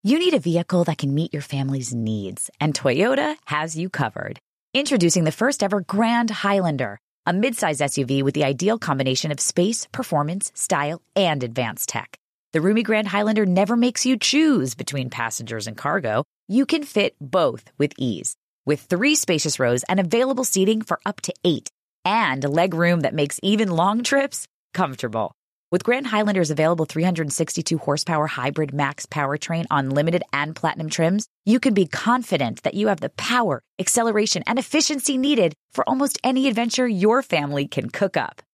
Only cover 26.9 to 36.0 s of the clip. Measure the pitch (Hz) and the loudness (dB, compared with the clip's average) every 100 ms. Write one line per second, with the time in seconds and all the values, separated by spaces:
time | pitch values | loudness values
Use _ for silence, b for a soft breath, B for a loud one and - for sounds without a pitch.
26.9 | 160 180 165 147 - 156 - - 160 - | 0 0 0 -2 -2 -2 -2 -2 -2 0
27.9 | 147 - 156 151 - 131 139 147 143 139 | -2 0 0 0 -2 -2 -2 -2 0 -2
28.9 | 143 - 151 139 143 - 165 170 147 135 | -2 -8 -4 -2 -2 -4 -6 0 0 2
29.9 | 139 160 175 - 143 151 156 160 - 156 | 0 2 0 -2 -4 -4 -4 -4 -4 -6
30.9 | 160 165 202 - _ - 233 277 202 170 | 0 2 0 -4 _ 2 4 4 2 2
31.9 | - - 247 233 160 120 - - 196 214 | 0 0 0 0 -2 -2 -2 -4 0 0
32.9 | 185 135 - - 247 220 127 _ - 185 | 0 -4 -6 -2 0 0 -2 _ -6 -2
33.9 | 240 233 208 214 180 - 233 - 302 302 | 2 2 2 0 -2 -2 -4 0 0 0
34.9 | 285 - 262 277 233 170 151 _ - - | -2 -2 0 2 4 2 0 _ -4 -2
35.9 | 262 | 0